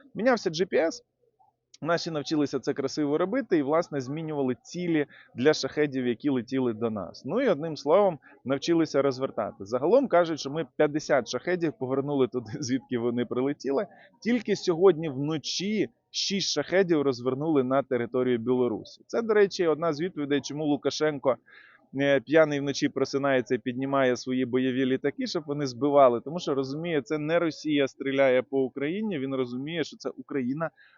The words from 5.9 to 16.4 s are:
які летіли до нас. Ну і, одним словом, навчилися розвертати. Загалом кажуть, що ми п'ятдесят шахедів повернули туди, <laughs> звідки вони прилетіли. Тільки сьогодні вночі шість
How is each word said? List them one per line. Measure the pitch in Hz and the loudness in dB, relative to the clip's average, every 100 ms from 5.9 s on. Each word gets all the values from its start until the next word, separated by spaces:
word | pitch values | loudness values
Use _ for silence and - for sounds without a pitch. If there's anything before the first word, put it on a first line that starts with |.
| 131 123 | 0 -2
які | 117 143 | 0 0
летіли | 131 110 131 127 | -2 -2 -2 0
до | 110 117 | 0 -2
нас. | 107 85 82 | -4 -8 -10
Ну | 123 196 | -6 -2
і, | 269 | 0
одним | 156 165 151 | 0 -2 -6
словом, | - 185 202 156 _ - | 2 4 4 0 _ -14
навчилися | 120 139 - 170 156 143 | -6 -4 2 2 2 2
розвертати. | 135 127 135 - 101 - | 0 0 -4 -4 -6 -6
Загалом | 98 120 151 240 269 | -6 -2 2 2 4
кажуть, | 175 165 156 | 2 2 -2
що | 135 | -6
ми | 151 160 - | -6 -6 0
п'ятдесят | 151 147 - 147 110 | 0 0 0 0 0
шахедів | 123 - 180 165 - | -4 -4 -2 -2 -4
повернули | 127 131 139 143 127 | -4 -2 0 2 2
туди, | 123 107 | 0 -8
<laughs> | 107 | -8
звідки | 127 131 - 123 | -4 -4 -2 -2
вони | 120 120 | -2 -2
прилетіли. | 120 120 135 143 123 135 107 - - _ | -2 -2 -2 -2 -2 -2 -2 -8 -20 _
Тільки | 196 240 214 196 | -2 -2 0 -2
сьогодні | - 165 190 151 160 | 0 4 6 4 0
вночі | 131 143 160 - - 190 214 139 _ _ | -4 -2 -4 -4 -6 -2 -2 -2 _ _
шість | - - 196 | -6 -4 -2